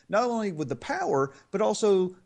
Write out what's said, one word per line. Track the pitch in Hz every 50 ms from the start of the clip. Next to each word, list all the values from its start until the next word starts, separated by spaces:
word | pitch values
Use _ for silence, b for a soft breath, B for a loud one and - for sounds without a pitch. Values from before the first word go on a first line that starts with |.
| B -
not | 180 214 247
only | 247 233 226 214 202
with | 170 151 151
the | 123 135
power, | 117 - - 294 370 370 - - 139 135 139 B B B B
but | - 190
also | 214 220 208 - 226 208 196 185 185 185 185 - _